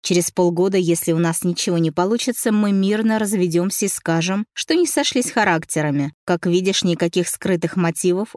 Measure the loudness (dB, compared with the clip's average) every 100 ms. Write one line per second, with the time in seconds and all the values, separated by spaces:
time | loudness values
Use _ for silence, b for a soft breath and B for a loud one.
0 | -2 0 0 0 0 2 0 2 0 0
1 | 0 0 0 0 -2 -2 -2 0 0 0
2 | 0 0 -2 -2 0 0 2 2 2 0
3 | 0 0 0 0 2 0 0 -2 -2 -4
4 | -2 -2 0 -2 -4 -8 -2 0 2 0
5 | 0 0 -2 0 2 2 -2 -2 0 0
6 | -2 -6 -2 -2 2 2 2 0 0 0
7 | 0 0 -2 -2 -2 0 0 0 -2 0
8 | 0 0 -2